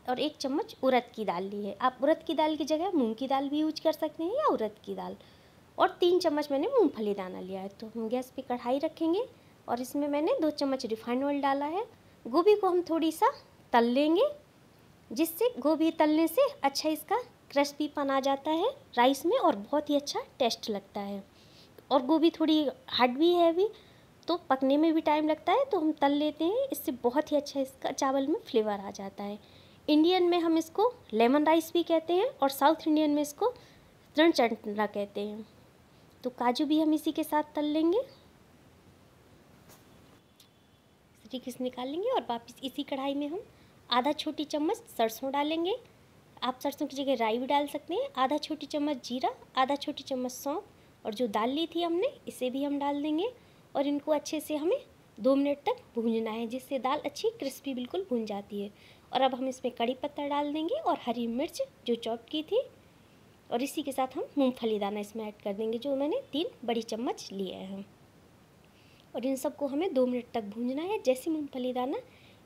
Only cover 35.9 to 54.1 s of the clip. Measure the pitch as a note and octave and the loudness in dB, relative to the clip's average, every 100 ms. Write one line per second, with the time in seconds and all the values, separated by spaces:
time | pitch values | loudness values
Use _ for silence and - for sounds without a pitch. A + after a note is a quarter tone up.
35.9 | - - - B3+ - B3 B3 D4 D#4 D#4 | -20 -20 -10 -10 -2 0 2 2 2 4
36.9 | D4+ D#4+ D#4 D4+ D4+ D4+ - D4+ D4+ E4 | 2 0 -4 0 0 -2 -2 -2 2 2
37.9 | G4+ C5+ - - - - - - - - | 2 -2 -10 -20 -20 -20 -20 -20 -20 -20
38.9 | - - - - - - - - - - | -20 -20 -20 -20 -20 -20 -20 -20 -20 -20
39.9 | - - - _ _ - _ _ _ _ | -20 -20 -20 _ _ -20 _ _ _ _
40.9 | _ _ _ G#3+ C4 B3+ B3 B3+ B3 C4 | _ _ _ -12 -10 -10 -6 -6 -6 -6
41.9 | D#4 A4+ B4+ B3 A#3 - - C4+ C#4 C#4 | -4 0 -2 -2 -8 -8 -12 -10 -8 -6
42.9 | C4+ C#4 C#4 D4 F4+ B4+ - - - - | -4 -4 -4 -4 -6 -12 -20 -20 -20 -2
43.9 | A#3+ C4 D4+ - D#4 D4 D4+ D4+ A4+ - | 0 2 0 -4 -6 -4 -2 -2 -2 -6
44.9 | - A3+ A3 C4+ C#4 D4 D#4+ E4+ B4 - | -2 -2 0 -4 0 0 0 -2 -4 -8
45.9 | - - - - - A#3+ B3+ C#4+ - C#4 | -20 -20 -20 -20 -8 -6 -4 -6 -4 -6
46.9 | C4 C4+ B3+ A3 A#3 C4 C#4+ C#4+ D4 - | -4 0 2 2 0 0 0 0 -6 -6
47.9 | F#4 C#5 - C4 D4 - D4+ C#4+ D4+ D4 | -4 -4 0 0 0 -2 -8 -4 -2 -2
48.9 | C4 - B3 F4+ C5 - - C4 C#4+ - | -4 -6 -2 -2 -4 -6 0 2 0 -4
49.9 | C#4 - B3+ B3+ - C#4 E4 - - - | -8 -6 -4 -4 -6 -6 -6 -8 -20 -20
50.9 | _ - G#3 A#3+ G#3+ A#3 C#4 E4 E4 E4+ | _ -10 -4 -2 0 0 -2 -4 -2 -2
51.9 | E4+ B4+ - - - B3+ C4+ C#4+ C#4+ C#4+ | 0 -2 -4 -14 -6 -4 -2 -2 -2 -2
52.9 | C#4+ D4+ D4+ A4+ B4 - - - - C#4+ | -2 -2 -2 -2 -6 -20 -20 -8 -2 0
53.9 | C#4+ D4+ | -2 0